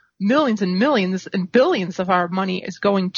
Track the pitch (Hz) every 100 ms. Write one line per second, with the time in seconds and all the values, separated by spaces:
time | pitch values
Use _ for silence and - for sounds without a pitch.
0 | _ - 196 285 277 214 185 185 269 254
1 | 185 185 - 196 180 240 311 294 180 180
2 | 185 180 175 185 190 185 - - 202 196
3 | 185